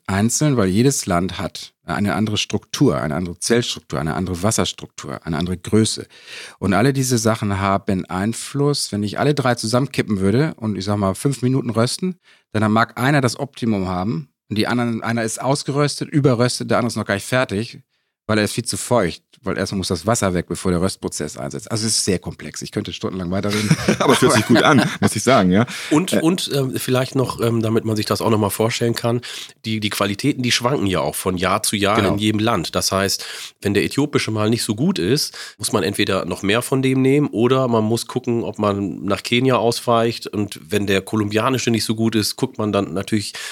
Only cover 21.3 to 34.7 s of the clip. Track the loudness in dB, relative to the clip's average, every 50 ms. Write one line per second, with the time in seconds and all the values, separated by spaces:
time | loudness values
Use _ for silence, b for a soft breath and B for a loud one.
21.3 | -6 -8 -8 -8 -8 -10 -8 -6 -6 -4 -2 -2 -2 0 0 0 -2 -2 -2 -8
22.3 | -12 -10 -14 -14 -12 -12 -12 -8 -6 -6 -6 -6 -10 -8 -8 -6 -6 -4 -4 -2
23.3 | -2 -2 -2 0 -2 0 0 0 0 0 2 0 0 2 4 4 4 6 6 4
24.3 | 4 4 4 4 4 6 6 6 6 6 4 2 0 0 0 0 0 2 2 4
25.3 | 4 6 6 6 4 4 2 B B B B B 2 2 2 2 0 2 2 2
26.3 | 2 0 -4 -4 -2 -2 -2 -2 -4 -4 -2 0 0 0 0 0 0 0 0 0
27.3 | -2 -2 0 0 2 2 0 2 0 0 0 0 -2 -2 0 0 0 0 2 2
28.3 | 4 4 2 0 2 0 0 0 0 0 0 0 0 0 0 0 0 -2 B B
29.3 | B B B B B _ -6 -4 -4 -2 -2 -2 0 0 0 0 0 0 0 -2
30.3 | 0 0 0 0 0 2 2 0 0 2 0 0 0 0 0 -2 -4 -4 -4 -4
31.3 | -2 0 0 0 0 0 0 -2 0 2 2 2 4 4 2 2 2 2 2 0
32.3 | 2 2 2 2 2 0 -2 -2 -2 -2 -2 0 0 0 0 0 -2 B B B
33.3 | B B B B B _ -2 2 2 2 2 2 0 0 -2 0 0 -2 -2 0
34.3 | -2 0 2 0 0 0 0 -2